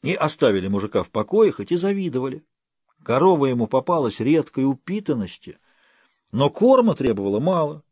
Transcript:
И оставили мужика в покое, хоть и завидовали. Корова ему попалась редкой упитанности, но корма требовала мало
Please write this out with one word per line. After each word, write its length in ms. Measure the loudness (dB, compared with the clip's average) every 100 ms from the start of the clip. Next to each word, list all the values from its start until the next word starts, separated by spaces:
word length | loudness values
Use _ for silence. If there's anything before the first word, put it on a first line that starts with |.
И 120 | -4
оставили 540 | -2 -2 2 2 2 0
мужика 340 | -4 -2 -4
в 80 | -4
покое, 400 | -6 -2 2 2
хоть 220 | 0 -4
и 40 | -2
завидовали. 680 | -2 -2 -4 -4 -6 -10 _ _ _ _ _ _
Корова 440 | -2 2 4 4 2
ему 200 | 0 0
попалась 540 | -2 0 0 0 -2
редкой 440 | 2 2 0 -2
упитанности, 960 | -2 -4 -8 -8 -4 -4 -6 -12 -20 -20 _ _ _ _ _ _ _
но 200 | -2 0
корма 440 | 2 4 6 4
требовала 460 | 2 0 0 -2 0
мало 420 | 0 0 -2 -6 _